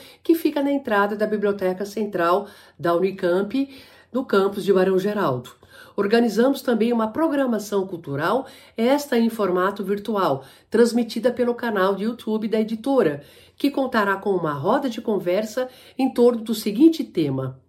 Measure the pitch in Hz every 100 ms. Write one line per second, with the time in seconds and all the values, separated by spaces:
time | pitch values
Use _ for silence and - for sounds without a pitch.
0 | - - - 330 311 294 277 277 254 202
1 | 202 208 214 208 202 202 185 185 202 233
2 | 208 190 170 185 202 - - - 170 170
3 | 190 190 180 185 202 269 277 - - -
4 | _ 247 269 202 196 196 180 185 185 185
5 | 202 208 165 127 - - - - - -
6 | 202 233 240 196 254 277 - 226 226 233
7 | 220 254 320 277 262 214 - 202 190 180
8 | - 139 170 240 - - - - 233 285
9 | 285 240 226 220 196 180 185 196 190 202
10 | 202 202 175 135 - - _ - 233 233
11 | 226 233 240 240 240 240 233 202 190 196
12 | 214 240 - 214 214 220 220 226 269 269
13 | 165 143 - - - - 285 285 262 240
14 | 196 196 208 185 160 143 160 269 277 220
15 | 233 196 165 185 220 - 254 - - -
16 | 262 - 240 233 220 214 214 202 320 320
17 | 247 - 147 131 131 -